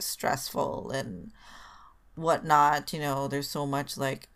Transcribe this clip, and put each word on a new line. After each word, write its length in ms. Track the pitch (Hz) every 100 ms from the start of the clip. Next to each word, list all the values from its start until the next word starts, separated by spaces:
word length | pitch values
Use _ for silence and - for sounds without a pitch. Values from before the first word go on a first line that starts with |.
stressful 880 | - - - 131 - 143 143 - -
and 400 | 135 120 90 - - - - - - - _ _
whatnot, 760 | - 165 151 160 151 143 147 -
you 40 | 156
know, 300 | 147 135 139
there's 200 | 139 139
so 160 | 151 143
much, 320 | 139 143 -
like, 300 | 135 135 -